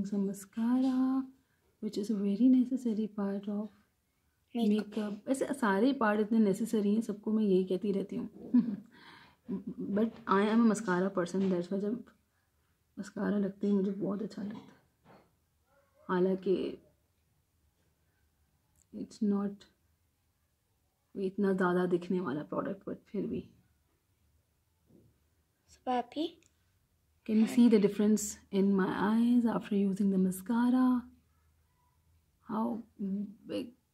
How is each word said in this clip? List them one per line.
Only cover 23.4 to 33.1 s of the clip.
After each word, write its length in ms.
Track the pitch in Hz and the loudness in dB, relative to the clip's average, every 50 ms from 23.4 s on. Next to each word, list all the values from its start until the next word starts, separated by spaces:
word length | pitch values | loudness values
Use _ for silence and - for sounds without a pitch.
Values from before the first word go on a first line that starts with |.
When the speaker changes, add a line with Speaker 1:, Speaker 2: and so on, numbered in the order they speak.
| - - - _ _ _ _ _ _ _ _ _ _ _ _ _ _ _ _ _ _ _ _ _ _ _ _ _ _ _ _ - _ _ _ _ _ _ _ _ _ _ _ _ _ _ | -10 -12 -20 _ _ _ _ _ _ _ _ _ _ _ _ _ _ _ _ _ _ _ _ _ _ _ _ _ _ _ _ -20 _ _ _ _ _ _ _ _ _ _ _ _ _ _
Speaker 2:
So, 100 | - _ _ | -20 _ _
भाभी? 400 | 262 254 247 240 - - 285 311 370 - _ _ _ _ _ _ _ _ _ _ _ _ _ _ _ _ _ _ | -4 -2 -2 -4 -6 -6 -6 -6 -6 -8 _ _ _ _ _ _ _ _ _ _ _ _ _ _ _ _ _ _
Speaker 1:
Can 140 | - 214 214 | 0 2 2
you 60 | 220 | 2
see 220 | 208 - 254 233 240 | 4 6 6 6 8
the 100 | 220 214 | 8 6
difference 480 | 196 196 202 - 208 208 214 202 - - - - - _ | 4 4 2 2 2 2 2 2 0 -6 -10 -14 -16 _
in 200 | - 196 190 196 202 | 0 2 2 4 4
my 120 | 190 185 - - - - | 2 2 0 0 -2 0
eyes 400 | 202 220 226 233 240 240 247 226 | 0 2 2 4 4 4 4 4
after 300 | 233 208 190 - - 214 | 2 0 -2 -4 -2 0
using 340 | 196 202 196 190 185 208 196 | 0 0 0 0 0 0 2
the 80 | 190 190 | 2 2
mascara? 840 | 185 185 185 - - - 240 233 240 247 247 254 254 254 254 247 240 - - _ _ _ _ _ _ _ _ _ _ _ _ _ _ _ _ _ _ _ _ _ _ _ _ _ _ | 2 2 0 -4 -6 -2 0 0 2 2 4 4 4 4 2 0 -2 -8 -18 _ _ _ _ _ _ _ _ _ _ _ _ _ _ _ _ _ _ _ _ _ _ _ _ _ _
How 360 | - 214 214 226 233 233 214 - - _ _ 208 196 | -8 -6 -4 -4 -4 -4 -8 -10 -14 _ _ -6 -6